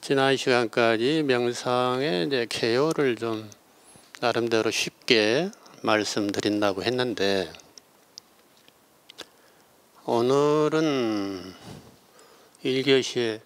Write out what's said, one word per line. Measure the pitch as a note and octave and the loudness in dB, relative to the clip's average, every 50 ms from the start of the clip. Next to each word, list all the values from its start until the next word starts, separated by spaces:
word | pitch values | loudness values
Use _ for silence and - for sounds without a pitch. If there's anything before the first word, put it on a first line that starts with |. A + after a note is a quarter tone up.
지난 | - - C#3+ C#3 C3+ C3+ C3+ | -2 0 2 4 4 4 2
시간까지 | B2 - - B2+ A#2+ B2 A2 - - A#2+ A2+ A2+ A2 A2+ B2+ D#3 E3 | 2 2 2 2 2 2 0 2 2 4 4 4 2 2 2 0 0
명상의 | D#3 C#3 C3 A#2+ B2 A#2+ A#2+ A#2+ - B2+ B2 B2 B2 B2 B2 B2+ C3+ D#3 F3 F3+ E3+ | 2 2 0 2 2 0 -2 -4 -4 -2 0 0 0 0 0 -2 -2 -2 -2 -2 -2
이제 | D#3 C#3 C3 A#2 A2 | -2 -2 -2 -2 -4
개요를 | - - - A#2+ A2+ B2 C#3+ D#3+ D#3+ D#3 D3 C3+ A#2+ G#2+ | -4 -2 0 0 2 2 2 0 0 0 0 0 0 -2
좀 | A2+ A#2 A2+ A2 A2 G#2 G#2 _ _ _ _ _ _ - - - - _ _ - | -4 -4 -4 -6 -8 -12 -20 _ _ _ _ _ _ -20 -20 -20 -20 _ _ -4
나름대로 | - A#2+ A#2+ B2+ A#2 A#2 A2+ A2+ A2 A2 | -2 -2 0 0 0 0 0 2 0 0
쉽게 | G#2 - - - - _ - - B2+ A2 G#2+ G#2+ A2+ C#3 E3+ G3 A3 - - - - - - | -2 -2 -4 -6 -8 _ 0 2 4 4 4 4 2 0 -2 -4 -8 -12 -20 -20 -20 -8 -2
말씀드린다고 | A2+ A2 G#2+ G#2 - - A2+ G#2 G2+ G2+ - - G#2 G#2 G#2 G#2 G2+ F#2+ G2 | 0 0 0 0 0 -2 -2 -2 -2 -2 -2 -2 -2 0 0 0 0 -2 -2
했는데, | - A2+ B2 B2 B2+ B2+ A2 F2+ F#2+ G2 G2 G2 F#2 D#2+ - - - - _ - _ _ _ _ _ _ _ - _ _ _ _ _ _ _ _ _ - _ _ _ _ _ _ _ _ - - - _ _ _ _ _ _ _ _ _ _ _ _ _ _ - - | -2 -4 -2 -2 -2 -4 -2 -2 -2 0 0 0 -2 -4 -8 -18 -20 -20 _ -20 _ _ _ _ _ _ _ -20 _ _ _ _ _ _ _ _ _ -20 _ _ _ _ _ _ _ _ -20 -20 -20 _ _ _ _ _ _ _ _ _ _ _ _ _ _ -14 -6
오늘은 | - A#2+ A#2 A#2 B2 C3+ C#3 C#3+ D3 D3 D#3 D3+ D3+ C#3+ D#3 D#3+ D#3 C#3+ C3+ B2 A2+ A2 G#2 G2 G2 G2 F#2 F2+ F#2 F#2 - - - G2 G2 - - - _ _ _ _ - - - - - - _ _ _ - | -2 0 2 2 2 2 2 4 2 2 2 2 2 0 0 0 0 0 0 0 -2 -2 -2 -4 -6 -8 -8 -10 -14 -16 -18 -18 -18 -18 -18 -20 -20 -20 _ _ _ _ -20 -20 -20 -20 -20 -20 _ _ _ -6
일 | C#3 C3 C3+ C3 | -4 -2 -2 2
교시에 | C#3 C3+ C3+ A#2+ - - B2+ A#2+ A2+ G#2+ A2 - | 4 4 4 2 0 -2 -2 -2 -2 -4 -6 -10